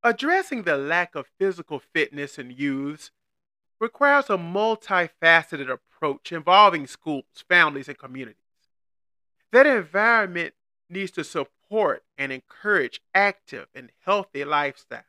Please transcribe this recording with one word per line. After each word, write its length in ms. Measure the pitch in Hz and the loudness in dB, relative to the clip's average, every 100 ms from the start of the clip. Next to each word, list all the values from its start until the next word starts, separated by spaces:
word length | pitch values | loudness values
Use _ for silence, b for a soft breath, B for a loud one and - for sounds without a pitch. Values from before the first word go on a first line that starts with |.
Addressing 600 | 240 233 285 381 370 247 | 0 0 0 -2 -2 -6
the 140 | 185 143 | -2 -2
lack 360 | 143 170 175 | 0 -2 -2
of 140 | 147 131 _ | -8 -14 _
physical 420 | 196 175 160 143 | -4 -4 -10 -12
fitness 600 | _ 165 156 143 143 - | _ -4 -4 -6 -12 -12
in 100 | 123 | -16
youths 640 | 127 143 135 139 151 - _ _ _ _ _ _ _ | -6 -4 -4 -8 -12 -20 _ _ _ _ _ _ _
requires 500 | 233 - 285 285 269 | -8 0 2 2 2
a 80 | 196 | -4
multifaceted 1300 | 170 190 220 220 - 185 170 _ 165 165 160 147 131 | -2 -2 -2 -2 -2 -2 -2 _ 4 4 2 -10 -8
approach 640 | 127 _ _ 156 139 - | -8 _ _ -6 -6 -8
involving 560 | 170 156 190 202 170 135 | -6 4 6 6 4 -8
schools, 580 | - 160 143 - - - | -12 -8 -8 -8 -20 0
families, 400 | 180 156 143 135 | 4 4 0 -12
and 100 | 139 | -16
communities. 400 | 131 127 120 _ _ _ _ _ _ _ _ _ _ _ _ | -16 -16 -16 _ _ _ _ _ _ _ _ _ _ _ _
That 160 | 233 285 | 4 6
environment 880 | 247 156 185 220 233 196 170 165 _ _ _ _ | 4 -2 0 2 2 0 -6 -8 _ _ _ _
needs 220 | 180 190 | -10 -8
to 120 | - | -8
support 800 | 151 165 135 _ _ 214 180 - _ - | -8 -6 -8 _ _ -2 0 -2 _ -10
and 140 | 135 | -8
encourage 680 | 131 _ - 208 196 123 - _ | -8 _ -10 0 0 0 -6 _
active 540 | 190 202 190 _ 131 - 131 | 2 2 -2 _ -18 -16 -20
and 160 | 123 _ | -20 _
healthy 360 | - 202 190 143 | -4 -2 -2 -10
lifestyles. 640 | 143 147 143 - _ 117 | -2 0 -2 -6 _ -18